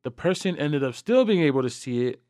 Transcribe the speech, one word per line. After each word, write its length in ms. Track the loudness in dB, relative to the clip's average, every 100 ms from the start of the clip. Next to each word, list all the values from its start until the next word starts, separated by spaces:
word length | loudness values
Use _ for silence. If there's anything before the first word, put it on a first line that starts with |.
The 80 | -12
person 460 | -4 -2 -2 -4 -2
ended 240 | -2 0
up 100 | -2
still 300 | -4 0 2
being 180 | 4 4
able 200 | 4 2
to 80 | -2
see 360 | -6 -6 -2 -2
it, 140 | -4